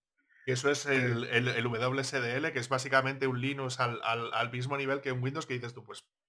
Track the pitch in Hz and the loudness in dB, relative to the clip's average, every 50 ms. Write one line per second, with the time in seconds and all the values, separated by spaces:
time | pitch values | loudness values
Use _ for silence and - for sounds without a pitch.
0 | _ _ _ _ _ _ _ - - - 127 123 131 143 143 139 - 143 135 131 | _ _ _ _ _ _ _ -12 -4 -2 -2 2 4 2 2 2 2 2 2 4
1 | 127 123 120 117 120 - 120 117 123 127 - 117 117 120 120 110 120 127 131 135 | 4 4 2 0 0 2 2 4 4 4 0 0 0 0 0 0 0 0 0 0
2 | 135 131 147 135 123 117 120 135 151 165 - 131 117 127 135 131 127 143 127 135 | -2 -2 -2 -2 -2 0 0 0 -2 -2 -2 -2 -2 0 -2 -2 0 4 4 4
3 | 131 135 139 131 135 131 127 123 123 139 143 139 135 127 123 - 127 120 117 107 | 4 4 0 0 0 0 0 0 -2 -2 -2 -2 -4 -4 -2 0 0 0 0 -2
4 | - 113 117 117 117 - - 110 120 120 123 123 123 131 143 139 139 135 139 139 | 0 0 0 0 -2 -2 0 0 0 0 -2 -4 -4 -2 -2 -2 0 0 -2 0
5 | 139 135 127 127 123 135 139 160 151 - 131 120 120 117 120 120 107 - - - | 0 -2 -2 0 -2 -2 -2 -4 -4 -4 -6 -6 -6 -8 -10 -12 -16 -16 -16 -18
6 | - _ _ _ _ | -18 _ _ _ _